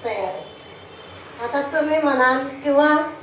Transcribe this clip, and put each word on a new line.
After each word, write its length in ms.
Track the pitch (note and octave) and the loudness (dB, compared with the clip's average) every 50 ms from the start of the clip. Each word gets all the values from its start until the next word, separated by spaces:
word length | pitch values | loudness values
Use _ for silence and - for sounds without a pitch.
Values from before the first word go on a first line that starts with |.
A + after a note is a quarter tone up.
| - | -6
तयार 300 | A#3 A3 G3+ F#3+ - - | -6 -4 -4 -4 -6 -6
आहे. 260 | - - - - - - - - - - - - - - - - - - - - - A#3 | -8 -12 -14 -18 -20 -20 -20 -20 -20 -20 -20 -20 -20 -20 -20 -20 -18 -18 -18 -12 -8 -8
आता 180 | A#3 - C#4+ | -4 -2 -4
तुम्ही 360 | C#4 - D#4 D#4 D4+ D4+ D#4 D#4+ | -4 -2 -2 -2 0 2 0 2
म्हणाल 500 | D4+ C#4+ C4+ B3+ B3+ B3+ C4 C4+ C#4 C#4 - - | 2 2 2 4 4 4 4 2 -2 -6 -10 -6
किंवा 260 | - D4 C#4 C#4 D4+ D4+ D4+ D4+ D#4 D4+ - - | -2 2 4 6 6 6 4 4 2 -2 -8 -12